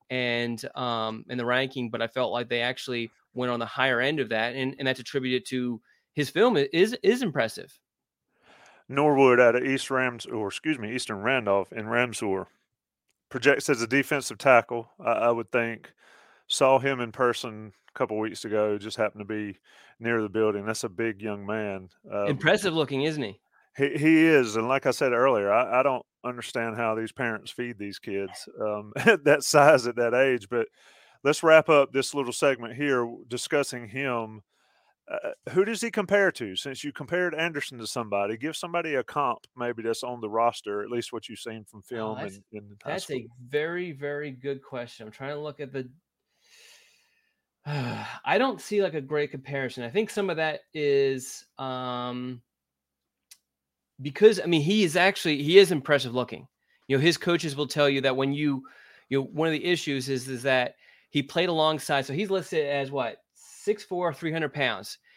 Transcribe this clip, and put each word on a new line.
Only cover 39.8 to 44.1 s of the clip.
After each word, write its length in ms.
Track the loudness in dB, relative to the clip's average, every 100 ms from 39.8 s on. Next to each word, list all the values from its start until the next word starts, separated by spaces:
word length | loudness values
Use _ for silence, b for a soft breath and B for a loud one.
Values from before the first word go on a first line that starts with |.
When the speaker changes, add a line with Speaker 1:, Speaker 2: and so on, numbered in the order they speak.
Speaker 2:
that's 200 | -4 -4
on 160 | -6 -8
the 80 | -4
roster, 540 | 0 2 0 -6 -6
at 60 | -4
least 240 | -6 -6
what 160 | -10 -12
you've 100 | -16
seen 240 | -14 -14 -16
from 160 | -20 -12
Speaker 1:
Oh, 40 | -8
Speaker 2:
film 220 | -6 -6
Speaker 1:
that's, 160 | -10 -14
Speaker 2:
and 80 | _
in 260 | -18 -18 -16
high 80 | -10
Speaker 1:
that's 140 | -8 -6
Speaker 2:
school. 120 | -10
Speaker 1:
a 100 | -10 -18 -6
very, 440 | -4 -4 -6 -8
very 400 | -8 -8